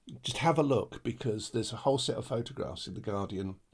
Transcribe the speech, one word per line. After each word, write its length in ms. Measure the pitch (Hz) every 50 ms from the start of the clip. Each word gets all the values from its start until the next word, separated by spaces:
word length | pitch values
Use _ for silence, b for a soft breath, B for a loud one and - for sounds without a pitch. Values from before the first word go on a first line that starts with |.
| _ - - - -
Just 160 | - - -
have 200 | 131 165 160 160
a 40 | 151
look, 400 | 139 135 107 95 - - - -
because 480 | 117 120 - - 123 104 107 104 -
there's 220 | - 117 107 - 117
a 40 |
whole 220 | 104 - 139 135 135
set 180 | - - -
of 100 | - 123
photographs 600 | - 135 117 117 - - - - - - - -
in 80 | - 92
The 60 | -
Guardian, 560 | - 110 101 98 98 95 101 95 98 95 95 - _ _